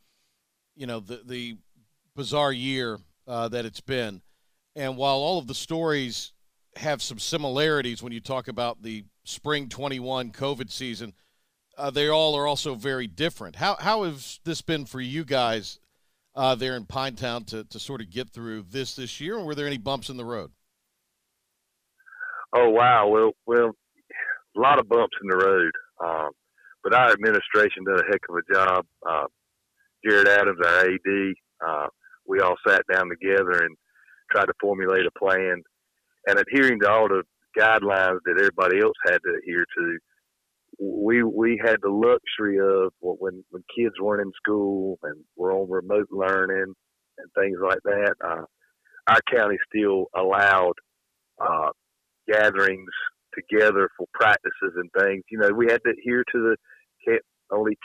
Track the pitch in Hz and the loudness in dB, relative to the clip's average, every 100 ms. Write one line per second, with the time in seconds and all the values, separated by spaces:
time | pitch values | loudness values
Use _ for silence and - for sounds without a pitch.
0 | _ _ _ _ _ _ _ - 127 113 | _ _ _ _ _ _ _ -16 -12 -12
1 | 98 120 123 123 120 113 _ _ _ _ | -12 -16 -12 -12 -12 -14 _ _ _ _
2 | _ - 120 147 143 127 131 131 120 104 | _ -12 -4 0 0 -2 -4 -4 -6 -8
3 | 101 _ - 120 117 120 113 - - 131 | -14 _ -10 -6 -4 -6 -8 -12 -8 -6
4 | 113 92 _ _ _ _ _ 151 135 127 | -6 -10 _ _ _ _ _ -10 -8 -2
5 | 139 139 147 185 123 131 - 160 165 147 | 0 0 0 -4 -6 -10 -8 -4 -2 -2
6 | 127 113 - _ _ _ _ - 151 135 | -4 -8 -12 _ _ _ _ -10 -6 -6
7 | - 113 - 165 147 131 156 151 123 113 | -8 -10 -6 -4 -4 0 0 0 -4 -8
8 | 117 113 - 131 127 120 120 110 110 110 | -12 -14 -8 -8 -8 -6 -6 -6 -12 -14
9 | 104 _ - - 143 147 131 123 143 131 | -16 _ -18 -12 -6 -6 -6 -8 -8 -6
10 | 123 131 120 - 139 131 120 - 127 107 | -6 -6 -8 -8 -6 -6 -10 -10 -10 -12
11 | 113 95 _ _ _ _ _ - 143 135 | -14 -20 _ _ _ _ _ -10 -6 0
12 | 147 156 156 147 147 139 151 120 131 131 | 2 2 2 2 0 -2 -4 -6 -6 -6
13 | 117 82 160 - 95 - 190 196 170 220 | -8 -4 -6 -6 -14 -4 -4 -2 -2 -2
14 | 185 139 - - 165 156 - 156 135 131 | -2 -8 -14 -12 -10 -8 -6 -6 -6 -10
15 | 127 147 143 135 120 113 92 - _ _ | -8 -8 -2 0 0 -2 -8 -16 _ _
16 | _ _ _ 139 131 123 131 127 101 135 | _ _ _ -2 0 0 -2 -6 -8 -6
17 | 135 110 123 120 107 113 107 107 - 135 | -6 -6 -8 -8 -10 -12 -12 -14 -12 -12
18 | 101 101 123 - 117 110 90 127 123 - | -10 -10 -10 -12 -12 -12 -10 -10 -10 -10
19 | 120 - 151 226 165 143 143 135 107 135 | -14 -12 -10 -8 -8 -6 -6 -6 -6 -6
20 | - 127 117 117 76 _ _ _ _ _ | -8 -12 -10 -10 -12 _ _ _ _ _
21 | _ _ _ _ _ _ _ _ _ _ | _ _ _ _ _ _ _ _ _ _
22 | _ - - - - 120 120 113 123 120 | _ -16 -14 -14 -4 2 4 6 6 4
23 | 104 110 110 - - 120 117 110 _ _ | 4 4 4 0 0 2 2 -2 _ _
24 | _ - - - _ 101 131 143 110 117 | _ -10 -8 -8 _ 0 4 4 4 2
25 | 107 - 98 92 95 95 85 - - - | 0 -4 -2 2 4 4 2 -4 -12 -8
26 | 85 80 76 - _ _ - _ 98 120 | -6 -4 -6 -10 _ _ -20 _ 0 4
27 | 123 101 110 104 - 107 104 95 92 92 | 6 4 4 2 2 4 2 0 0 0
28 | 85 98 - 87 85 95 95 92 85 _ | 2 -2 -2 -6 0 2 2 2 -2 _
29 | - 78 69 - _ _ _ _ _ _ | -4 -4 -4 -10 _ _ _ _ _ _
30 | 107 101 101 101 98 87 87 90 92 92 | 2 4 6 6 4 2 2 4 4 0
31 | 98 98 98 90 _ _ 80 78 73 - | -2 0 -2 -4 _ _ -6 -4 -6 -10
32 | _ - - 95 92 87 107 95 - 92 | _ -18 -2 2 2 2 2 2 4 0
33 | 90 87 95 98 92 87 82 80 _ _ | 0 -4 0 2 2 0 0 -4 _ _
34 | _ _ - 104 95 - 101 95 92 95 | _ _ -4 0 0 -2 -2 0 0 2
35 | 85 - 98 95 95 90 - _ _ _ | 0 -2 0 2 0 -4 -8 _ _ _
36 | _ _ - 101 95 139 131 113 101 110 | _ _ 0 2 2 4 4 4 4 6
37 | 107 95 87 _ _ 110 110 110 101 95 | 4 2 -2 _ _ 2 4 4 4 2
38 | 92 92 90 87 98 - 92 95 107 - | 2 0 0 2 2 4 2 4 2 2
39 | 90 90 92 82 90 87 85 - 85 85 | 2 2 0 -4 -2 -2 -2 -2 -4 -6
40 | - _ _ _ _ _ _ - 98 107 | -12 _ _ _ _ _ _ -10 -8 -2
41 | 104 120 113 104 113 113 113 110 101 101 | 0 2 2 0 0 0 0 0 0 2
42 | 117 123 - - 107 98 98 95 92 - | 4 2 0 -4 -2 2 2 2 0 -2
43 | 90 - 95 92 - 90 - - 117 104 | -6 -4 -6 -8 -14 -18 -12 -4 -4 -2
44 | 101 101 98 - 104 107 101 98 95 90 | -2 -2 -4 -6 -2 0 0 -2 -4 -6
45 | 76 76 _ - 90 95 95 92 90 104 | -10 -12 _ -4 -2 0 -2 -4 0 0
46 | 101 95 95 95 95 95 95 95 _ _ | 0 -2 0 2 0 0 -4 -8 _ _
47 | _ - - - 98 90 95 92 101 101 | _ -20 -6 -2 0 0 0 0 0 0
48 | 101 87 85 82 80 _ _ _ _ - | 0 -2 -4 -6 -10 _ _ _ _ -6
49 | - 113 - 123 104 95 - 107 104 95 | 2 2 4 2 2 0 -2 0 2 2
50 | 90 87 95 98 101 95 90 - _ _ | 0 0 2 4 6 6 4 0 _ _
51 | _ _ _ - - 82 76 - _ _ | _ _ _ -6 -4 -2 -2 -4 _ _
52 | _ _ - 107 107 95 98 95 92 - | _ _ 0 2 4 4 2 0 -8 -8
53 | - - _ - - 107 107 98 92 - | -8 -10 _ -14 0 4 6 6 2 -2
54 | 87 - 110 104 90 - 95 87 87 - | -10 2 4 4 0 -4 -4 -4 -2 2
55 | 98 98 - 113 101 107 117 120 120 110 | 2 0 -4 2 2 4 4 4 2 -2
56 | 123 123 120 123 113 107 _ - _ _ | 0 -2 0 0 2 0 _ -20 _ _
57 | - 113 - _ _ 101 107 104 | 0 0 -2 _ _ -2 0 -2